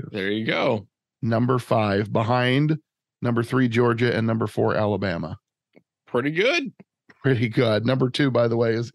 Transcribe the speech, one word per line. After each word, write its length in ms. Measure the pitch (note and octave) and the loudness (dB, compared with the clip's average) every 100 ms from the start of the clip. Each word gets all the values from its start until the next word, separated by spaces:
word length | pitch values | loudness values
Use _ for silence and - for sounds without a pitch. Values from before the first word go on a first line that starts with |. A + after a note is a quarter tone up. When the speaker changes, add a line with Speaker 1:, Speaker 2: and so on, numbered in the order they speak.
| - | -10
Speaker 1:
There 200 | G#2 F#2+ | -6 -4
you 160 | G#2+ A#2 | -2 -2
go. 400 | E3 E3 A2+ G2+ _ _ _ | -2 0 -2 -6 _ _ _
Speaker 2:
Number 380 | A#2 A2+ B2 B2+ | -2 0 2 0
five, 520 | - A#2+ G#2+ G2+ G2+ | 0 0 2 0 0
behind 680 | A2 A2 B2 B2 C3 D3+ - - _ _ _ | -2 0 0 2 2 2 -2 -6 _ _ _
number 220 | A#2+ A#2 | -2 -2
three, 260 | A#2+ B2+ B2+ | 0 0 2
Georgia, 480 | A2+ A#2+ A#2 A#2+ G#2+ | 2 2 2 0 0
and 100 | A2+ | 0
number 200 | A2+ A2+ | -2 -2
four, 280 | - A2+ | -2 0
Alabama. 640 | A2 G#2 G2+ G2 E2+ D#2+ F#2+ _ _ _ _ _ _ _ | 0 0 0 -2 -4 -8 -12 _ _ _ _ _ _ _
Speaker 1:
Pretty 240 | B2 C#3 | -4 -2
good. 420 | D#3+ A3+ E4+ C4+ - - _ _ - | 0 0 0 -4 -12 -20 _ _ -4
Speaker 2:
Pretty 260 | C3+ B2+ A#2+ | 0 2 0
good. 380 | G#2+ A#2 G#2+ A#2 | 2 2 2 0
Number 240 | C3+ C3 | 0 0
two, 220 | B2+ C#3+ | 0 2
by 160 | A#2+ A#2 | 2 2
the 80 | A2+ | 2
way, 180 | A#2 | 0
is 160 | A2+ A#2 | 0 -2